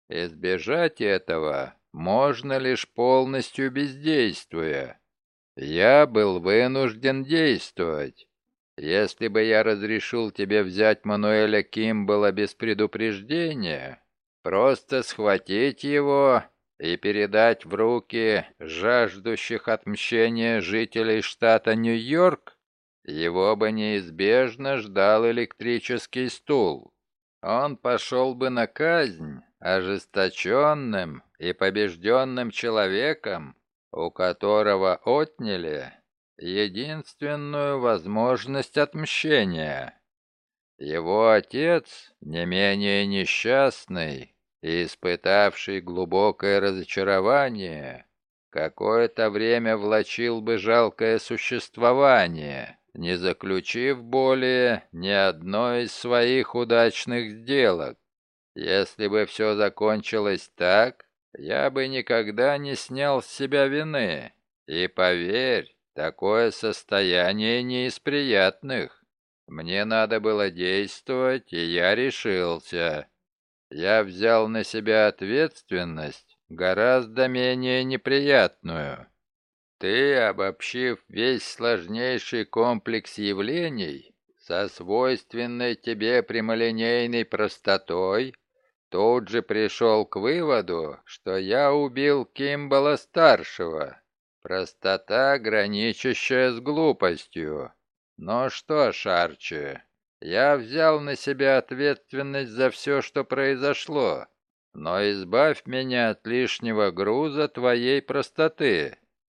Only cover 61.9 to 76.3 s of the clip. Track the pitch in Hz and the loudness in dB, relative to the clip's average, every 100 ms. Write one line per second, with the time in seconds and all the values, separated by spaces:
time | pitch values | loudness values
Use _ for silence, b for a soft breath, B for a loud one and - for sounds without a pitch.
61.9 | 131 - 117 104 104 135 143 143 131 - | -4 0 0 0 0 0 0 -4 -8 -8
62.9 | 131 143 135 - - 139 143 139 143 156 | -4 0 0 -2 -6 -2 2 2 0 -4
63.9 | 143 101 73 58 _ _ _ - 82 92 | -2 -2 -4 -8 _ _ _ -8 -4 -2
64.9 | - 92 90 87 113 131 107 73 _ _ | 2 2 2 0 -2 0 -2 -4 _ _
65.9 | - 78 - 98 110 113 - 110 - - | -6 -6 -2 0 2 2 -2 -6 -6 -2
66.9 | 98 95 90 90 104 110 120 123 127 127 | 0 2 2 2 0 -2 -2 -2 -4 -4
67.9 | - 147 143 139 98 95 - 139 123 - | -6 -4 -2 0 2 2 0 -8 -6 -8
68.9 | _ _ _ _ _ - 76 85 98 107 | _ _ _ _ _ -20 -14 -6 -4 0
69.9 | 110 107 110 107 104 98 85 90 95 101 | 0 0 0 0 0 -2 -2 -2 0 -2
70.9 | - - 127 131 131 - 85 85 87 92 | -8 -6 -2 0 -2 -6 -6 -2 2 4
71.9 | 113 131 - 113 92 87 82 - 87 85 | 4 0 -2 -2 0 0 -4 -6 -4 -2
72.9 | 73 - _ _ _ _ _ - 76 92 | -4 -10 _ _ _ _ _ -16 -4 2
73.9 | 110 98 90 113 113 110 113 98 113 107 | 2 2 0 2 4 2 -2 -6 -4 2
74.9 | 110 107 - 95 131 156 - - 92 87 | 4 4 0 -4 -2 -2 -4 -8 -6 -6
75.9 | 78 76 - _ | -8 -10 -12 _